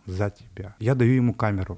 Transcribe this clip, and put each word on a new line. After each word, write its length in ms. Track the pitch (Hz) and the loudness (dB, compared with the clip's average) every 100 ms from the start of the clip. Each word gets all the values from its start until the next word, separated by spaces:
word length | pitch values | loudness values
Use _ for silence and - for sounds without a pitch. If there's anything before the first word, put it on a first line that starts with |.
| - | -10
за 240 | 92 104 | -4 -4
тебя. 460 | - - - 101 - | -6 -14 -16 -14 -6
Я 160 | 110 131 | -2 2
даю 180 | 120 | 4
ему 200 | 131 123 | 4 2
камеру. 440 | 113 107 98 92 | 0 -2 -2 -4